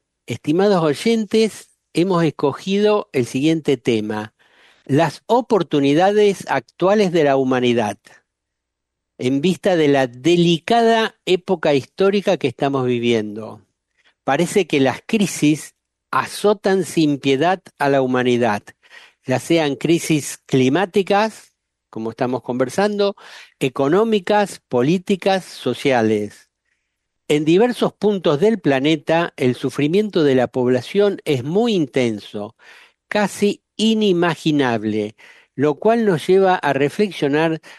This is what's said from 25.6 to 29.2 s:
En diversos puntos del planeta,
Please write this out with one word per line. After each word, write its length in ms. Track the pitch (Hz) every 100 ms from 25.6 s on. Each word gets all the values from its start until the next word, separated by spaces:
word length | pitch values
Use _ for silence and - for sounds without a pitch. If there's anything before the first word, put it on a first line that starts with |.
| - 120 143 127 110 107 104 - _ _ _ _ _ _ _ _ -
En 180 | 151 151
diversos 480 | 175 247 233 202
puntos 460 | - 208 202 170 143
del 200 | 202 220
planeta, 720 | 156 135 143 160 - 165